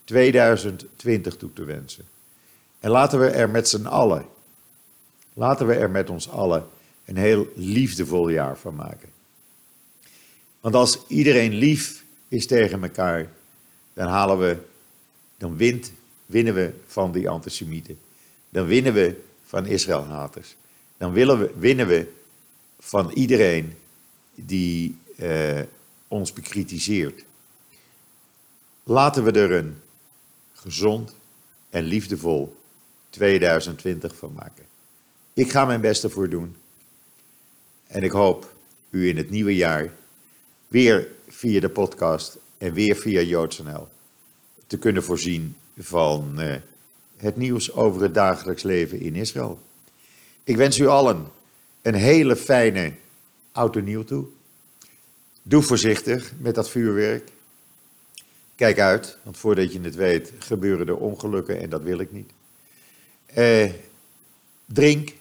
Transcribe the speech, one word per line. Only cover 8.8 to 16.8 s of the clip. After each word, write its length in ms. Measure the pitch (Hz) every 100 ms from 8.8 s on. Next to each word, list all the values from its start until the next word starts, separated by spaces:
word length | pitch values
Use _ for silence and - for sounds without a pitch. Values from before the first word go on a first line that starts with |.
| - - - _ _ _ _ _ _ _ _ _ _ _ _ _ _ _
Want 140 | 113
als 300 | 120 123 - -
iedereen 460 | 151 143 123 117
lief 520 | 104 139 147 - - _ _ -
is 180 | 123 -
tegen 360 | 123 104 95
elkaar, 460 | 90 - 90 85 80 - _ _ _ _ _
dan 160 | - 90
halen 300 | 98 98 95
we, 180 | 92 85 - _ _ _ _ _ _ -
dan 180 | 87 82
wint, 360 | 117 120 123 87 _ _ -
winnen 280 | 107 117
we 180 | 95 87 -